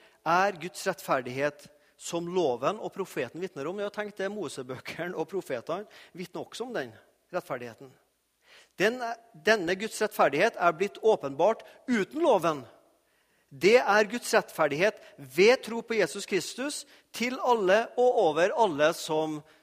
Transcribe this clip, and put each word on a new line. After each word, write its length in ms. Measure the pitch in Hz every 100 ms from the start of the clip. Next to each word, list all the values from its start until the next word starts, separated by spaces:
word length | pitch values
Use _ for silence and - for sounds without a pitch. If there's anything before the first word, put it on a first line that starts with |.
| _ _
er 340 | - 175 196 185
Guds 240 | 170 - 196
rettferdighet 800 | 175 - 147 123 127 147 143 - _ _ _
som 300 | - 170 170
loven 480 | 185 156 120 139 214
og 120 | 254
profeten 480 | - 190 - 135 180
vitner 260 | 185 147 139
om. 100 | 202
Jeg 120 | 202
har 60 | 208
tenkt 220 | 208 202
det, 80 | 190
Mosebøkene 840 | 208 156 - 127 131 - - 175 180
og 100 | 160
profetene 560 | 190 - 127 - 170 214 - - 170
vitner 300 | 180 170 131
også 220 | - 247
om 80 | 214
den 180 | 127 107 _ _ _
rettferdigheten. 560 | 180 - 131 120 110 135 _ _ _ _ _ _ - _ _
Den, 240 | 196 254 233 240 _
denne 420 | 156 202 220 165 190
Guds 240 | 214 -
rettferdighet 560 | 214 - 170 143 214 -
er 220 | 175 160
blitt 240 | 196 -
åpenbart 640 | 220 208 139 135 180 226 - - -
uten 320 | 233 185 294
loven. 420 | 330 208 165 151 117 _ _ _ _ _ _ _ _
Det 240 | 139 175 240
er 260 | 190 202 214
Guds 220 | 240 -
rettferdighet 640 | 226 - - 151 143 202 - - -
ved 420 | 139 131 202 254 -
tro 160 | 233
på 140 | 220 226
Jesus 260 | 170 202 -
Kristus 560 | 190 - - 277 - - - _
til 240 | - 240 262
alle 380 | 254 233 185 208 233 -
og 200 | 247 240
over 320 | 180 151 185 285
alle 360 | 226 143 151 165
som 460 | - 156 156 151 - _